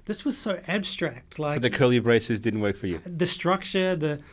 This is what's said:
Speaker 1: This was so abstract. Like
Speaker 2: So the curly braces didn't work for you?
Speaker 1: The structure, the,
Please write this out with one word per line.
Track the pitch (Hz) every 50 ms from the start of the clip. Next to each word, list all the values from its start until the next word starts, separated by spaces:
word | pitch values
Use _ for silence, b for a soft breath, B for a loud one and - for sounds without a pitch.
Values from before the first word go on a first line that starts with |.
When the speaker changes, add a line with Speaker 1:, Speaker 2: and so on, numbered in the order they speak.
| B
Speaker 1:
This | - 208 - -
was | 294 254 -
so | - 220 190 175 -
abstract. | - 180 208 196 - - - 170 151 120 - - - - -
Like | 151 147 147
Speaker 2:
So | 143
the | 120 123
curly | - - 135 123 123 123
braces | - 120 117 113 - - 117 101
didn't | - 117 104 107
work | 104 101 98
for | - -
you? | 92 85 80 -
Speaker 1:
The | 180 175 160 185
structure, | 190 - - - 175 190 190 - - - 190 185 185 185
the, | 165 151 151 147 147 B B